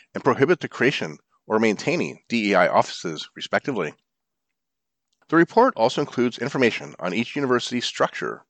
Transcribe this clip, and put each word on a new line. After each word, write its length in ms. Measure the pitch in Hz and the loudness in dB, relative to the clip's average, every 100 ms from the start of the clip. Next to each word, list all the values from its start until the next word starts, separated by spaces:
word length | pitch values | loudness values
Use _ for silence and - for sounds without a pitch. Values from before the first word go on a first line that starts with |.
| _ - | _ -4
and 80 | |
prohibit 380 | 139 117 143 180 | -2 2 2 0
the 80 | 123 | -4
creation 480 | - 123 - 85 73 _ _ - | -2 0 0 -6 -10 _ _ -4
or 140 | 107 | 0
maintaining 640 | 113 101 - 165 - 120 - | 2 0 -2 -4 -4 -8 -6
D 220 | 117 104 | -2 2
E 40 | 95 | 4
I 120 | 87 | 4
offices, 600 | 101 123 - 90 78 - - | 4 0 -4 -8 -8 -12 -14
respectively. 580 | - 101 - 117 76 - _ _ _ _ _ _ _ _ _ _ _ _ _ | -6 -4 -4 -4 -6 -8 _ _ _ _ _ _ _ _ _ _ _ _ _
The 60 | 160 | 2
report 380 | 170 - 254 - | 4 4 2 4
also 240 | 117 - | 0 0
includes 380 | 147 - 120 - | -2 0 0 0
information 580 | 123 143 120 - 71 - | -4 2 2 2 -8 -8
on 140 | 90 | -4
each 220 | 92 123 147 | -4 -4 -4
university's 480 | 139 120 - 123 | 0 0 0 -4
structure 640 | - - - - - - | -6 -2 -4 -2 -8 -10